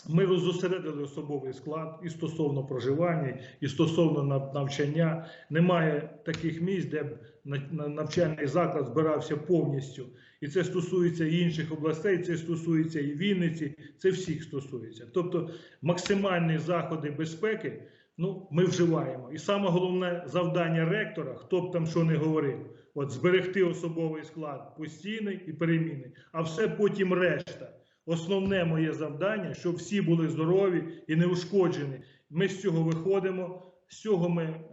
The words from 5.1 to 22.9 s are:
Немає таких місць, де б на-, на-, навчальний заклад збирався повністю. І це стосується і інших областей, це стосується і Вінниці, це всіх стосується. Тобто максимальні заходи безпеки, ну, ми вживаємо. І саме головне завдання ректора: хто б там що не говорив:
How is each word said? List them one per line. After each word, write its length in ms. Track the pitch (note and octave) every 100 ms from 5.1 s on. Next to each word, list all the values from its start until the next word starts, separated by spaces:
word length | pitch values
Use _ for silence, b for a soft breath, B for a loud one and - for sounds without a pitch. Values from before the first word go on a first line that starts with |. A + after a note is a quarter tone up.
| D#3+ B B B
Немає 680 | D3+ F3+ F3 D#3+ D3 - - -
таких 360 | D#3 E3 E3
місць, 280 | F3 F#3+ C#3
де 140 | D3+
б 160 | C#3 - B B C#3
на-, 240 | C#3 -
на-, 160 | E3 D3
навчальний 600 | D3+ D3+ F3+ E3 D3+ D3
заклад 380 | D3+ E3 D#3 B2+
збирався 520 | B2+ D#3 D3+ - D3+
повністю. 680 | - E3+ C#3 C#3 - - A#2+ b b b
І 60 | C#3+
це 160 | F3+
стосується 600 | E3 F#3 E3 F#3 E3+ E3 D#3
і 120 | E3+
інших 320 | E3+ D#3 -
областей, 520 | D3+ D#3 D#3 G#3 F3
це 140 | F3 D#3+
стосується 640 | - D#3+ E3+ D#3+ E3 D#3+
і 120 | C#3+
Вінниці, 640 | C#3+ G3 F#3+ E3+ D#3+ D3 - B -
це 120 | F#3+
всіх 340 | E3+ - C#3
стосується. 640 | - C#3 - B2 A2 - A#2+
Тобто 360 | F#3 E3+ F3 D#3 B B B
максимальні 760 | C3+ F3 - G3 G3 F3 E3 D#3
заходи 540 | D#3+ F3 - D#3+ D3
безпеки, 760 | C#3+ D#3 - G#3+ G#3+ C3 A2 B B B -
ну, 300 | F#3 - -
ми 140 | D3+ F3+
вживаємо. 680 | - E3+ D#3 C3 B2+ B2+
І 60 | D3+
саме 320 | - G3+ G3
головне 540 | E3 F3+ F3+ F3+ F3 -
завдання 600 | F3+ E3+ F3 E3 E3 D#3+
ректора: 500 | G#3 G#3+ - C3 B2
хто 260 | - F#3
б 100 | F3
там 160 | F3 D#3+
що 160 | E3+
не 120 | D#3+ D#3
говорив: 440 | D#3 D#3 C#3+ A#2+ - B B